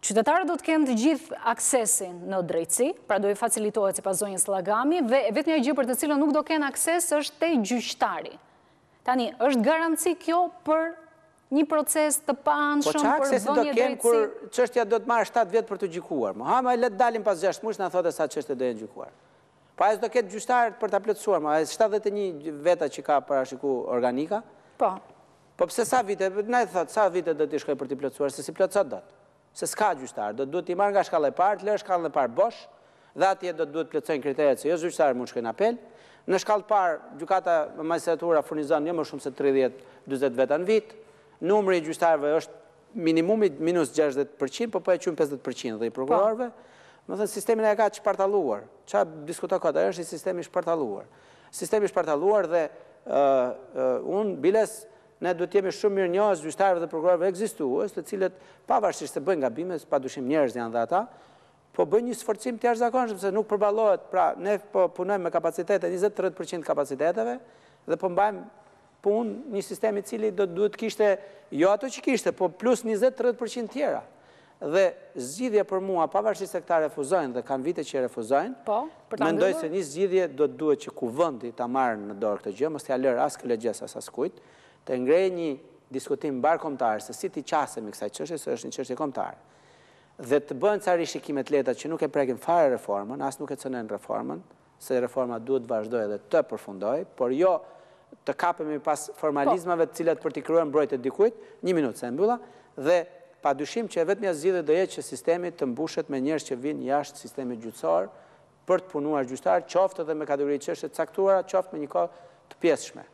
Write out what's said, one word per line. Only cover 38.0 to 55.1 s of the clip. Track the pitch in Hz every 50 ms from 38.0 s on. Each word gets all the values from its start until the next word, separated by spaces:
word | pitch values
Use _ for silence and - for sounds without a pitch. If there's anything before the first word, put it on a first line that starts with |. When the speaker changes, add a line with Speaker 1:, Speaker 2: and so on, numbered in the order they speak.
| 156 - 165 151 165 170 170 156 139
Speaker 2:
furnizon | - 165 156 151 139 160 151 147
jo | 160 175
më | 165 147 -
shumë | - 143 -
se | 147 127
tridhjetë, | - 143 139 135 135 131 123 123 - - - - - _ -
dyzet | 135 131 131 139 120
veta | 120 135 123 143 156
në | 180 180
vit. | 220 220 208 - - - - - - - _ - _ _
Numri | - 165 196 214 208 190 185 175
i | 160
gjyqtarëve | 151 160 - - 170 165 151 143 147 151 160
është | 151 - - - - - _ _ _ _ -
minimumi | 226 170 160 165 160 160 175 214 226 214 190 143 139
minus | 160 160 175 175 156 135 -
gjashtëdhjetë | - 180 147 131 131 143 - - -
përqind, | 147 131 - - 233 233 214
po | -
po | 170 - 180
e | 170
quajmë | - - 165 147
pesëdhjetë | - 143 143 127 -
përqind | - 123 - - 127 110 107
dhe | 113 117
i | 110
prokurorëve. | - 131 135 156 - 196 214 220 220 254 240 - - - - - - - - - - _
Do | - 185
të | 190 214
thënë, | 190
sistemin | - 208 185 - 226 220 220 214
e | 208 202
ka | 226 208 208
çpartalluar. | - - 214 196 190 196 196 202 208 175 135 107 104 - - - - _ -
Qa | - 208 196 165 160 160 147 151
diskuto | 170 - - 170 185 180 -
kot, | 170 143
ajo | 151 175 196 185
është | 170 170
një | 165
sistem | - 160 - 190 185 175
i | 165
shpartalluar. | - - 185 170 165 170 165 147 113 101 98 - - - - - - - - - - -
Sistemi | - - 156 - 214 208
i | 196 -
shpartalluar | 202 170 156 151 143 156 196 214 214 190 160
dhe, | 165 175 160 147 - - - - - - _
ë, | - - 139
ë, | 143 139 135 131 123 123 123 - - - - 131 131 131 127 120 -
unë, | 139 165 196 220 208 185 156 160
biles, | 202 190 220 220 - - - - - - - _ _